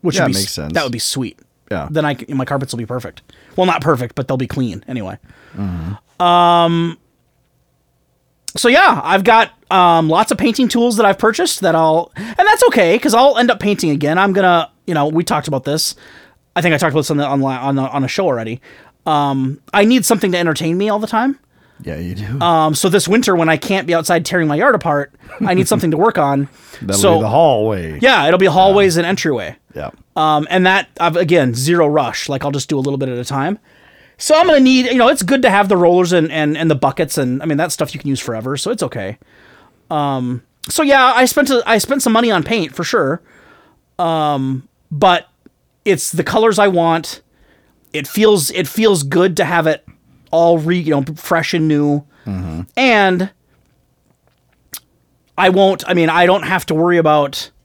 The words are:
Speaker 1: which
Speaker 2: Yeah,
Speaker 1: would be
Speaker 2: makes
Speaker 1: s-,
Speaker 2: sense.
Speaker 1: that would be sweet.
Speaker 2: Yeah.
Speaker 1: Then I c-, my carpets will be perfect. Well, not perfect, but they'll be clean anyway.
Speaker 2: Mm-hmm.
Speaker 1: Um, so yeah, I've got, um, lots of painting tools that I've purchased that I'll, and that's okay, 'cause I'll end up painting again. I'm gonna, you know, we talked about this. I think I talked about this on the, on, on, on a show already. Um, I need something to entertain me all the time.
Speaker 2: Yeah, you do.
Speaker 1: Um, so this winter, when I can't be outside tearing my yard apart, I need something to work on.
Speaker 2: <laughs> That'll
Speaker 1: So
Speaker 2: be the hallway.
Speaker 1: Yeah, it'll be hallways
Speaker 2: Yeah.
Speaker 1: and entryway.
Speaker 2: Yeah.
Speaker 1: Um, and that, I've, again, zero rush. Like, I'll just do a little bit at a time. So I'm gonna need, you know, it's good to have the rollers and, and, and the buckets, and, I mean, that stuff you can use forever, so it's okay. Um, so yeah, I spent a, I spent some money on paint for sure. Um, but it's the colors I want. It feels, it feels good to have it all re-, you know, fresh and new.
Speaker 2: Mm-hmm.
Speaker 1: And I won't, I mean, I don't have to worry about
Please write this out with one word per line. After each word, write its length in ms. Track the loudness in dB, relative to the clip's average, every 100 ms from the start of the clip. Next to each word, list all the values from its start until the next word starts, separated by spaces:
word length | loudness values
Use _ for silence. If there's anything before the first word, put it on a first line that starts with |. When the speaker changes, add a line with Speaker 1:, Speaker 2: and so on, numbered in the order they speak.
Speaker 1:
which 160 | -2 0
Speaker 2:
Yeah, 60 |
Speaker 1:
would 60 | 0
be 60 | -2
Speaker 2:
makes 80 | -6
Speaker 1:
s-, 60 |
Speaker 2:
sense. 200 | -8 -6
Speaker 1:
that 120 | -4
would 80 | -4
be 60 | -6
sweet. 400 | -6 -6 -8 -10 _ _ _
Speaker 2:
Yeah. 180 | -8 -6
Speaker 1:
Then 140 | -4 -2
I 80 |
c-, 120 | -4 -6
my 160 | -6 -4
carpets 260 | -4 -6
will 60 | -8
be 80 | -8
perfect. 340 | -10 -10 -18 _ -20 _ -2
Well, 100 | 0
not 160 | 0
perfect, 320 | 0 0 -2
but 120 | -6 -4
they'll 100 | -4
be 80 | -4
clean 380 | -4 -6 -6 -10
anyway. 300 | -10 -8 -12 _ -20 -20 -10
Speaker 2:
Mm-hmm. 680 | -8 -6 -8 -10 _ _
Speaker 1:
Um, 720 | 2 4 4 4 2 0 -4 -8 _ _ _ _ _ _ _ _ _ _ _ _ _ _ -16 -2
so 120 | 2
yeah, 320 | 4 4 2
I've 220 | 0 0
got, 260 | 4 4 4 _ _
um, 380 | 2 4 4 2
lots 220 | 0 0
of 80 | 0
painting 300 | -2 0 0
tools 280 | 2 0 2
that 100 | 2
I've 120 | 2
purchased 420 | 0 0 -4 -2
that 120 | 0
I'll, 380 | 2 2 0 -2 -12
and 200 | -6 -2
that's 240 | 2 4 4
okay, 280 | 4 2 2
'cause 160 | 2
I'll 220 | 4 4 4
end 140 | 0
up 80 | 0
painting 320 | -2 -2 -2
again. 260 | -2 -2 0
I'm 140 | 0
gonna, 380 | 2 2 2 -2 _ -6
you 80 |
know, 140 | -2 -2
we 160 | -2
talked 240 | -2 -4 -4
about 160 | -6
this. 320 | -4 -4 -4 -8 -20 -20 -20 _ _
I 60 | -4
think 120 | 0
I 40 | 0
talked 140 | 0
about 80 | 0
this 100 | -2
on 60 | -2
the, 100 | -2
on, 160 | -2
on, 360 | -2 -4 -4 -2
on 260 | -2 -4
a 40 | -4
show 180 | -2 -2
already. 340 | -2 -4 -10 -14 -20 -20 _ -2
Um, 520 | 0 0 -2 -4 -6 _
I 120 | 2
need 200 | 4 4
something 260 | 2 0 0
to 60 | 0
entertain 400 | -2 -2 -2 -2
me 100 | -2
all 100 | -2
the 60 | -2
time. 300 | -2 -2 -4 _ _ _ _
Speaker 2:
Yeah, 140 | -10 -8
you 180 | -8
do. 260 | -8 -8 -2
Speaker 1:
Um, 340 | 0 2 2 0
so 120 | 0
this 200 | 0 2
winter, 260 | 0 2
when 140 | 0 2
I 80 | 0
can't 300 | -2 -4 -2
be 60 |
outside 300 | -2 0 -2
tearing 220 | 0 -2 0
my 80 |
yard 220 | 0 0 0
apart, 360 | 0 -4 -4 _ -20 -6
I 100 | -2
need 120 | 0 0
something 240 | 0 0
to 60 | 0
work 200 | 0 0
on. 320 | -2 -2 -4 _
Speaker 2:
<laughs> 160 | -20 -14
That'll 140 | -6
Speaker 1:
So 200 | 0 2 2
Speaker 2:
be 60 |
the 60 | 2
hallway. 680 | 2 4 2 0 -2 -6 0
Speaker 1:
Yeah, 280 | 2 2 2
it'll 100 | 2
be 80 | 2
hallways 480 | 4 4 4 2
Speaker 2:
Yeah. 60 | 2
Speaker 1:
and 60 | -2
entryway. 480 | -2 -2 -4 -6 -12 _
Speaker 2:
Yeah. 160 | -12 -12 -14 _
Speaker 1:
Um, 320 | -2 0 0 0
and 160 | 0 2
that, 200 | 0 -2 -4
I've, 160 | -2 0
again, 380 | 2 2 2
zero 340 | 0 0 2 2
rush. 400 | 2 -2 -6 -8
Like, 160 | -6
I'll 80 | -4
just 160 | -6 -4
do 100 | -4
a 20 |
little 160 | -4 -4
bit 100 | -6
at 100 | -6
a 60 |
time. 340 | -6 -4 -4 -6 _ _ _ _ _ _
So 200 | 0 2
I'm 100 | 4
gonna 140 | 6
need, 260 | 6 4 2
you 80 |
know, 140 | 2 4
it's 160 | 2
good 180 | 0 2
to 80 | 4
have 180 | 2 2
the 80 | 4
rollers 360 | 4 4 4
and, 180 | 2 0
and, 260 | -2 -2 0
and 140 | 0
the 60 | 2
buckets, 420 | 0 -2 -4 -2
and, 240 | -2 -4
I 40 | -4
mean, 120 | -2
that 140 | -2
stuff 200 | -4 -6
you 60 | -6
can 100 | -6
use 120 | -6
forever, 360 | -6 -8 -6 -6
so 140 | -6
it's 120 | -4
okay. 340 | -6 -6 -10 -12 _ _ _ _ _ _ _
Um, 540 | -4 -2 -4 -6 -8 _ _ -8
so 160 | -2
yeah, 280 | 2 4 4 4
I 80 |
spent 260 | 2 2 0
a, 100 | 0 2
I 120 | 0
spent 220 | 0 -2
some 120 | 0
money 180 | 0 2
on 140 | 0
paint 280 | 0 -4 -4 -8
for 80 |
sure. 360 | -4 0 0 -4 _ _ _ _ _ _ _ -6
Um, 680 | -2 0 -2 -2 -4 -6 -10 _ _
but 360 | 0 2 2 -2 _ -20 _ _ _
it's 280 | -2 -2 -2
the 100 | -6
colors 380 | -2 0 2 4
I 80 | 2
want. 540 | 2 0 0 -4 -16 _ _ _ _ _ _ _
It 140 | -10 -6
feels, 460 | 2 4 4 0
it 160 | -4 -6
feels 340 | 0 2 2
good 340 | 0 2 2 0
to 60 |
have 220 | 0 0 0
it 180 | -2 -6 _ _ _ _
all 280 | 2 4 2
re-, 200 | 0 -2
you 120 | 0
know, 120 | -2 -2 -8
fresh 360 | -2 -2 0
and 140 | -2 0
new. 380 | 0 0 -2 -4 _
Speaker 2:
Mm-hmm. 380 | -10 -8 -6 -8 -8 -2
Speaker 1:
And 540 | 2 4 2 0 -4 _ _ _ _ _ _ _ _ _ _ _ _ _ _ -20 _ _ _ _ _ -2
I 120 | 2
won't, 340 | 4 2 2 -2
I 60 |
mean, 140 | 0 2
I 180 | 2 2
don't 180 | 2
have 220 | 0 -4 -2
to 80 |
worry 240 | 0 2 2
about 520 | 4 2 0 -6 -14 _